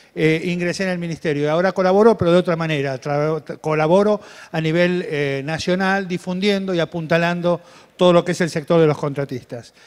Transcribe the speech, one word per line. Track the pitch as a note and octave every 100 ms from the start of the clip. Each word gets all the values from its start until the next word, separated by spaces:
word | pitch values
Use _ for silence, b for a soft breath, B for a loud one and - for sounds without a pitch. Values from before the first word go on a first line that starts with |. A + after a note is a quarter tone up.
| B
eh, | - D#3+ D#3+
ingresé | F3 F3 F3 E3+
en | F#3+
el | F3+
ministerio. | E3+ D#3+ F3 C#3+
Y | D3
ahora | D#3+ F#3
colaboro, | F#3 F#3 F#3+ A3+ A3
pero | E3+
de | F3+
otra | F3+
manera. | E3+ D#3+ D3+ C#3 C3
Tra-, | D3+ C#3+ D3+ D#3+ - -
colaboro | D#3 D#3 D#3 F#3 G#3 G#3 B B B
a | D#3+
nivel, | D#3+ D#3+ F3 F3+ F3+
eh, | D3+ C#3+ C#3
nacional, | C3+ D#3+ - F3+ F#3+ G3 F#3+
difundiendo | F3 - F3+ G3+ G3 F#3+
y | F3
apuntalando | D#3+ E3+ D#3+ E3+ E3+ F3 E3+ E3+ B B B -
todo | F3+
lo | F3
que | F3
es | F3
el | E3+
sector | E3+ D3 E3+
de | D#3
los | C#3+
contratistas. | D3+ C#3 C#3 B2+ - A#2+ - _